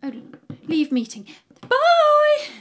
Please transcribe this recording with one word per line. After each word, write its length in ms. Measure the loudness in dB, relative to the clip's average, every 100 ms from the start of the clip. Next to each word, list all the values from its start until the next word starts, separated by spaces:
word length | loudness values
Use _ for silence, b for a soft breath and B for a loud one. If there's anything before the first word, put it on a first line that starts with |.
oh, 80 | -12 -14 -16 -20 _ -20 -6
leave 240 | -2 -2
meeting. 360 | -2 -4 -10 -20 B B _
Bye! 840 | -4 0 2 4 4 4 2 0 -4 B